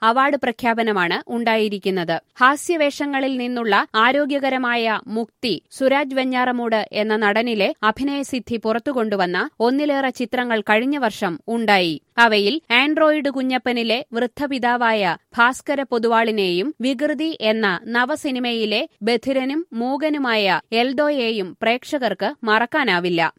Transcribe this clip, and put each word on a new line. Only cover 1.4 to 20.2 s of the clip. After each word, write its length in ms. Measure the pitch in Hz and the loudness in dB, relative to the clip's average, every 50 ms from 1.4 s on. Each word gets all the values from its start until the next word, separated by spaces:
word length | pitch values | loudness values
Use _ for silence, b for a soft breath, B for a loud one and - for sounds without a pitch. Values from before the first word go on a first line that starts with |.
| 233 226 220 220 214 214 208 190 - 196 190 185 170 170 165 - - _ _ | 0 0 2 2 0 0 -2 -4 -2 -2 -2 0 0 0 -2 -4 -4 _ _
ഹാസ്യവേഷങ്ങളിൽ 960 | - 254 262 294 285 - - 349 311 294 285 - - 294 285 277 269 269 269 269 | 2 4 4 4 2 0 -2 0 0 0 0 0 -2 -4 -4 -2 -2 -2 -2 -2
നിന്നുള്ള 360 | 247 240 247 247 240 233 220 196 214 214 - - | -2 -4 -4 -4 -2 0 2 2 2 2 0 2
ആരോഗ്യകരമായ 680 | 220 226 247 262 285 294 262 285 277 269 269 262 262 254 240 240 240 226 226 214 - - | 2 4 4 4 2 0 0 -2 -2 0 0 -2 0 0 -2 0 0 0 0 -2 -2 -4
മുക്തി, 460 | - 208 220 233 - _ _ - 233 170 - - _ | -6 -6 -6 -6 -6 _ _ -6 -4 -4 -6 -8 _
സുരാജ് 440 | - - 269 254 269 277 302 262 269 | -4 0 2 2 2 2 0 -2 -2
വെഞ്ഞാറമൂട് 640 | 262 262 262 254 247 247 254 247 240 240 226 226 214 196 - - | -2 -2 0 0 0 0 0 0 -2 -2 0 0 0 -2 -2 -4
എന്ന 220 | 214 208 220 214 | -2 -2 0 0
നടനിലെ 520 | 220 220 202 202 220 240 247 226 208 190 254 - _ 214 | 2 2 2 2 2 0 0 0 0 0 0 -2 _ -2
അഭിനയസിദ്ധി 720 | 214 214 - 269 285 277 285 269 - 277 247 - - 240 | -2 0 0 -2 -4 -2 -4 -4 -6 -6 -8 -6 -6 -6
പുറത്തുകൊണ്ടുവന്ന 560 | 220 - 220 220 233 - 294 262 247 220 220 208 196 180 175 175 185 233 302 - | -4 -2 -2 -2 -2 -2 -4 -2 -2 -2 0 0 0 0 0 0 -2 -2 -4 -2
ഒന്നിലേറെ 540 | - 220 240 262 277 302 294 277 277 269 254 | -2 0 0 2 2 0 0 0 0 0 -2
ചിത്രങ്ങൾ 220 | 247 - 247 - - 247 247 240 226 214 | -2 -4 -6 -4 -4 -4 -2 0 0 0
കഴിഞ്ഞ 360 | 208 226 214 220 247 269 294 | 2 2 2 2 2 0 0
വർഷം 360 | 285 247 214 - - 214 180 165 - _ | 0 0 -2 -2 -2 -4 -4 -4 -6 _
ഉണ്ടായി. 460 | - 233 233 226 208 202 190 180 165 151 143 _ _ _ | -4 -4 0 2 4 4 4 4 2 -2 -6 _ _ _
അവയിൽ 360 | 240 233 226 220 208 202 202 277 320 - - | 4 4 6 6 4 2 2 0 -2 -2 2
ആൻഡ്രോയിഡ് 580 | 233 247 269 302 311 311 311 302 302 302 269 285 | 2 2 4 4 2 4 4 4 2 2 0 -2
കുഞ്ഞപ്പനിലെ 680 | 247 269 262 262 254 254 - 247 247 240 233 220 220 247 - - | -2 -2 -2 -2 -2 -2 -2 -2 -2 -2 0 0 -2 -2 -4 -4
വൃദ്ധപിതാവായ 920 | 233 233 247 240 - - 294 262 277 247 233 240 247 240 240 226 220 214 196 175 160 - _ _ | -4 -4 -4 -4 -4 -6 -6 -4 -4 -2 0 0 0 2 2 2 2 2 0 0 -2 -4 _ _
ഭാസ്കര 480 | - 240 233 247 262 - - - 285 277 269 | 0 2 2 2 2 0 -4 -4 -4 -4 -2
പൊതുവാളിനെയും 840 | - 247 233 226 233 233 226 233 226 220 214 196 180 175 175 202 302 - - | -2 -2 0 0 2 2 2 2 2 0 0 0 0 0 0 -2 -4 -4 -4
വികൃതി 500 | 226 262 277 233 294 302 302 254 320 320 320 - | -2 -2 -2 0 -2 -2 -2 -2 -4 -6 -4 -2
എന്ന 200 | 214 214 220 220 220 196 180 - - 220 | 0 0 0 2 0 0 -2 -2 -4 -4
നവസിനിമയിലെ 880 | 233 240 254 254 311 294 - 285 254 247 254 240 233 226 220 220 208 233 320 - _ - | -2 -2 -2 -2 -2 -4 -4 -4 -4 -2 -2 -2 -2 -2 -2 -2 -2 -2 -4 -6 _ -6
ബധിരനും 600 | 202 226 240 226 - 262 269 262 254 269 285 320 349 - 233 | -2 -2 -2 0 0 -2 -2 -2 -2 -2 -2 -4 -6 -6 -6
മൂകനുമായ 720 | 226 240 254 277 269 302 311 302 294 | -4 -4 -2 -2 -2 -2 -2 -2 0